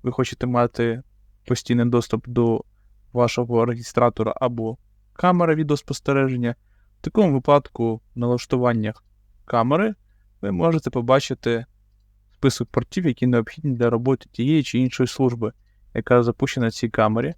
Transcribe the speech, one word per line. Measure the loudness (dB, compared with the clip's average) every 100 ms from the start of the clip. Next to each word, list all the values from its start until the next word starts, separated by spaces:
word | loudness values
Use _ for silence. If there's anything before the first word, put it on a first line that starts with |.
ви | -6
хочете | -4 -4 -4 -2
мати | 0 0 0 -2 -2 -10 _ _ _ -4
постійний | -4 0 0 2
доступ | 0 0 -4 -2
до | 0 0 0 -4 _ _ _ _
вашого | -2 0 0 0 0 0
реєстратора | -2 -4 2 2 2 -4 -2
або | -4 -4 -6 -8 _ _ _
камери | -2 2 2 2 2
відеоспостереження. | 0 -2 -2 -6 0 0 0 0 -4 -6 _ _ _ _
В |
такому | -4 2 2
випадку | 2 4 4 4 -4 -4 -4 _ -4
в |
налаштуваннях | -2 -2 0 0 2 0 -2 -8 _ _ _ _ -4
камери | 0 2 2 0 -4 _ _ _ _
ви | -4
можете | 0 2 0 -2
побачити | -4 2 2 2 -6 -2 -4 -6 _ _ _ _ _ _
список | _ 0 0 -4
портів, | -4 -4 -2 -2
які | 0 0
необхідні | 0 -2 -6 -6 0
для | 0
роботи | 0 0 -2 -4
тієї | -4 0 0
чи | 0 -2
іншої | -2 0 -4
служби, | 0 -2 0 -6 -8 _ _ _
яка | -10 2 2
запущена | 4 -2 -4 -2 -2
в |
цій | -2 -4
камері. | 0 0 0 -4